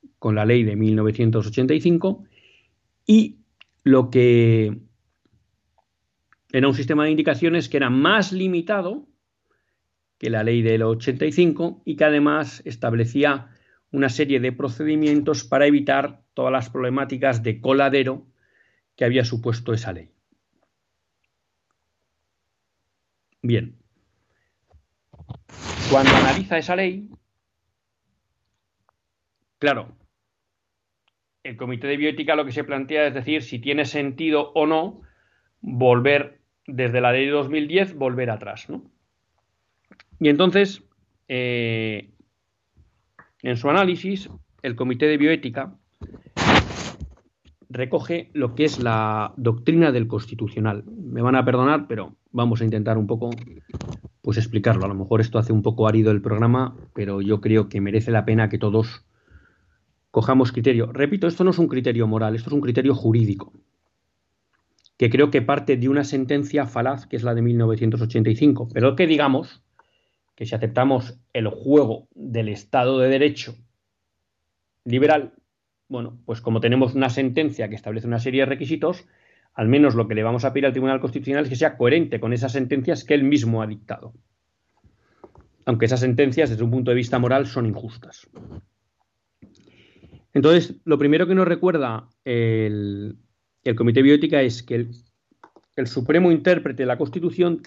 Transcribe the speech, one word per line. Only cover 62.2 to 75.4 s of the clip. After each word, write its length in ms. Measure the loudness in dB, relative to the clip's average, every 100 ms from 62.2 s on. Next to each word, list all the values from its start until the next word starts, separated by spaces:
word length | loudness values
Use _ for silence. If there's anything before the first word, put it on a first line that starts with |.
| -2 -4
esto 140 | -4
es 40 |
un 80 | -4
criterio 320 | 0 0 2
jurídico, 600 | 2 2 2 2 -2 -8 -20 _ _ _ _ _ _ _ _ _ _ _ _ _ 0
que 120 | 2
creo 220 | 4 4
que 100 | 2
parte 360 | 0 -2 0 0
de 100 | 2
una 160 | 0
sentencia 600 | 0 -4 -2 -2 -2 -4 -2
falaz, 420 | -2 -2 -4 -8
que 80 | -6
es 80 |
la 100 | -2
de 80 | 0
mil 160 | 0 2
novecientos 440 | 2 2 0 0
ochenta 280 | -2 0 2
y 60 | 4
cinco. 320 | 4 2 -2
Pero 240 | 0 2 2
que 100 | 2
digamos 560 | 4 2 0 -4 -16 _ _ _ _ _ _ _ -12
que 100 | -8
si 100 | -4
aceptamos 640 | -2 0 2 0 -4 -14 _
el 160 | -6 -6
juego 580 | -6 2 4 4 -4 -12 -16
del 320 | -8 -6 -4
Estado 500 | -8 -4 0 0 2
de 100 | 2
Derecho 460 | 2 2 -2 -12 -18 _ _ _ _ _ _ _ _ _ _ _ _ -4
liberal, 480 | 2 4 4 0 _